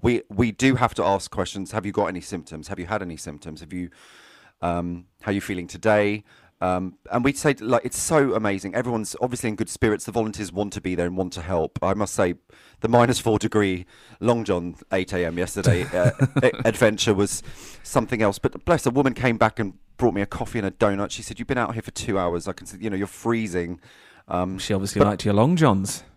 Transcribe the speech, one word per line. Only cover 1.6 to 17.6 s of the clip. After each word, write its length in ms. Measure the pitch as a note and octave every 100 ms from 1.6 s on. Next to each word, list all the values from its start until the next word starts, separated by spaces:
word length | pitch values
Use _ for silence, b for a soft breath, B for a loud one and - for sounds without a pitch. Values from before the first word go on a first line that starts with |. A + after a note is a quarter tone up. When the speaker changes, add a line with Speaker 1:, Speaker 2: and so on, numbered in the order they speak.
| F#2+
Speaker 1:
Have 120 | G#2+ G2+
you 60 |
got 140 | G2+ F#2+
any 140 | F2+
symptoms? 480 | - F#2 D2+ D#2+ D#2
Have 100 | F#2+
you 80 | F2
had 160 | G#2+
any 140 | F#2 D#2
symptoms? 440 | - D2 - D#2
Have 120 | E2
you, 180 | F2+ F2+ b b b b b b _
um, 440 | F2 E2+ F2 F2 F2 _
how 80 | -
are 40 |
you 60 | G2+
feeling 260 | - F#2+ F2
today?" 580 | F#2+ A2 G#2+ G#2 G#2+ - b b _
Um, 360 | F#2 F#2 F#2 - -
and 140 | A#2+
we'd 140 | B2 C#3
say, 160 | D3+
like, 320 | C#3 A2 B2 B2
it's 120 | -
so 360 | - D#3+ C#3
amazing. 400 | G#2 G#2+ G2 F#2+
Everyone's 420 | F#2 B2 A#2 G#2 -
obviously 260 | B2 B2 A#2+
in 80 | G#2+
good 140 | A2+
spirits. 340 | - A#2 G#2+
The 80 | -
volunteers 400 | A#2 A2 G#2 G2+
want 220 | F2 G#2
to 60 | G2+
be 120 | F#2+
there 120 | F2+ F2
and 100 | F#2
want 160 | F#2
to 80 | F2
help. 380 | E2 F2+ D#2+ -
I 120 | F2+
must 180 | G2 G2+
say, 220 | - F#2 F2 _ b b b
the 80 | A2+
minus 300 | A#2+ A#2+ A#2+
four 200 | - G#2+
degree 480 | A2 G#2+ G2+ F#2 F2 B B B
Long 240 | G#2+ A#2
John 320 | G#2 F2+ F2 E2 -
eight 220 | F#2+ F#2
A 100 | F#2
M 140 | E2+ E2
yesterday, 460 | F2+ - G2 F2+
uh, 260 | F2 F2+ B2 - C3+
Speaker 2:
<laughs> 160 | -
Speaker 1:
a-, 260 | C3 - A2+
adventure 460 | A2 A2+ G#2 -
was 280 | G2 G2+ - - B